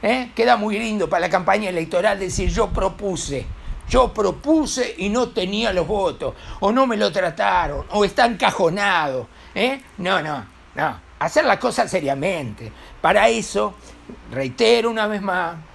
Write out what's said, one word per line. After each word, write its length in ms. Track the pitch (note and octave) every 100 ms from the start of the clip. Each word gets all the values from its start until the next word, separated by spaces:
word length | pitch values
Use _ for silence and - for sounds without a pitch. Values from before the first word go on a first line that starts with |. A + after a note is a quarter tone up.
¿Eh? 300 | G3+ B3+ A#3+
Queda 220 | - A#3 A#3+
muy 220 | G#3+ G#3
lindo 320 | A3+ G#3+ E3+
para 120 | F#3
la 60 | F3
campaña 400 | F#3 F3+ G3+ G#3
electoral 520 | F3 E3 F3+ G#3 G3+
decir: 300 | F#3+ - F3
"Yo 180 | E3+ G#3
propuse, 760 | E3+ F#3+ - G3+ F3 - C#3 G#2+ - - - -
yo 260 | B3 A#3+
propuse 800 | - G3+ D3 C#4+ D#4+ C4+ B3+ G#3+ -
y 120 | G3
no 220 | A3 B3
tenía 420 | A#3 F#3 G3+ A3+
los 160 | F#3 D#3
votos, 460 | G#3 F3+ C3+ C#3 - - -
o 100 | G3
no 160 | B3 C4
me 100 | G#3+
lo 140 | G#3
trataron, 720 | F#3 F3 D#3+ G3+ F#3 D#3+ C#3+ -
o 140 | G3
está 200 | G3+ A#3 A#3+
encajonado". 1000 | G3+ A3 - E3+ F#3+ G3+ F3+ D3 C3 G#2+ - - -
¿Eh? 260 | A#3 C4+ - -
No, 240 | F3+ F#3+
no, 240 | D3+ C#3+ G2+ - - -
no. 240 | D3+ B2 - -
Hacer 260 | D#3 D4+ D4+
las 120 | G3+
cosas 320 | B3 - G3+
seriamente. 800 | F#3 C#3 C#3 E3 F3 B2+ G#2 A2+ - - -
Para 280 | D#3+ G3 A3
eso, 460 | A3+ - G3+ G#3 F3+ - - - - -
reitero 580 | B2 C3+ B2+ A3+ A#3 A#3
una 200 | A3 G#3+
vez 120 | G#3
más 360 | G3 F3+ E3+ E3+ D#3+